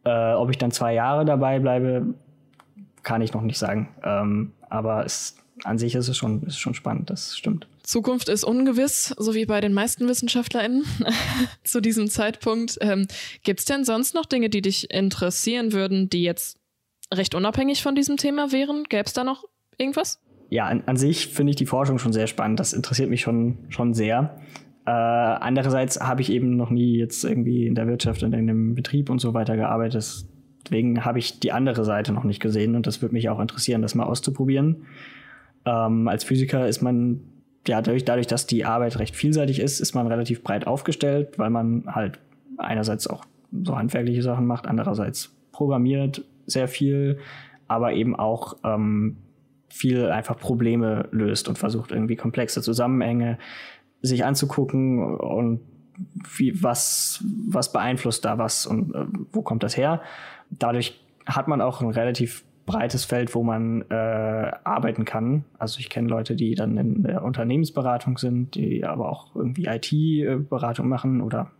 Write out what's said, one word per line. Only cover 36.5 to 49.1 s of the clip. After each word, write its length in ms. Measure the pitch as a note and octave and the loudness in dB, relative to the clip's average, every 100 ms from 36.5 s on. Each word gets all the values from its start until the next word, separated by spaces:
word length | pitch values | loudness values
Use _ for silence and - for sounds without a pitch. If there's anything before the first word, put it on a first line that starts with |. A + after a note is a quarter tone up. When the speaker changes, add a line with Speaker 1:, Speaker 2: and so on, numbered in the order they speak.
| C#3 B2 | 2 2
Speaker 1:
ist 140 | A#2 | 2
man, 400 | B2+ B2 B2 B2 - - _ _ - | 2 2 2 -2 -6 -20 _ _ 0
ja, 160 | A2+ | 0
dadurch, 240 | A2+ B2+ B2+ | 2 0 2
dadurch, 200 | A#2+ A#2+ | 0 2
dass 200 | A#2 - | -2 0
die 180 | A2+ | 0
Arbeit 340 | A2+ A#2 A#2+ A#2+ | 2 0 0 -2
recht 160 | G#2+ | -6
vielseitig 460 | - D3 D#3 C#3 C3+ | 0 2 2 2 0
ist, 200 | C#3 C#3 | 0 -2
ist 140 | - | -2
man 120 | B2+ A#2 | 0 0
relativ 360 | A#2 A#2+ A#2 | 0 0 -4
breit 240 | - G3 - | -2 -2 0
aufgestellt, 720 | C#3 - D3+ C#3+ C#3+ C#3+ - | -2 -2 0 2 2 0 -2
weil 120 | A2 | 0
man 340 | A#2 A#2 A#2 - | 2 2 0 -2
halt 300 | A2 G#2 - _ _ - - | -4 -4 -6 _ _ -18 -8
einerseits 500 | - A2 G#2+ G#3+ - | -4 -2 -2 -4 -4
auch 180 | - - _ _ - | -8 -12 _ _ -6
so 140 | F3+ C3 | -4 -2
handwerkliche 460 | A#2 - A#2+ A#2+ | -2 0 0 0
Sachen 240 | B2 B2 A#2+ | 0 0 0
macht, 200 | A#2+ - | 0 -2
andererseits 680 | A2+ A2 G2+ G2+ - - _ _ | 0 0 -2 -4 -6 -12 _ _
programmiert 720 | - D3 C3+ B2 C#3 C3+ C#3 - - - | -2 0 2 2 2 0 -4 -14 -18 -4
sehr 200 | C3+ C3 | -2 -2
viel, 520 | - C#3 C#3 C#3 C#3 - - - - _ | 0 0 2 0 -2 -8 -20 -20 -20 _
aber 260 | A#2 A#2+ | 0 2
eben 240 | - A#2 - | 2 0 0
auch, 400 | A2 A2+ - - | 0 -2 -6 -6
ähm, 540 | A2 G#2+ G#2+ G#2 A2 | -2 0 2 2 0